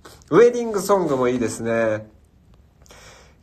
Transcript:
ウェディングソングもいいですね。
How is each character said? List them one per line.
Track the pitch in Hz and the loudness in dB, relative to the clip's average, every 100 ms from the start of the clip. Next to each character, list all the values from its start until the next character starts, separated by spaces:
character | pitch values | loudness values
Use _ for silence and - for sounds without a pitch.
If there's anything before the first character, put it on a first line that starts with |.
| - - - | -20 -20 0
ウ | 160 | 4
ェ | 240 | 4
デ | 240 | 2
ィ | 233 | -4
ン | |
グ | 208 | -4
ソ | 190 202 | 0 0
ン | 165 | 0
グ | 131 | 0
も | 123 | -2
い | 127 | -2
い | |
で | 113 | -4
す | 107 | -6
ね。 | 113 113 113 107 107 - _ _ _ _ _ _ _ - - - - _ | -4 -2 -2 -4 -10 -20 _ _ _ _ _ _ _ -20 -20 -20 -20 _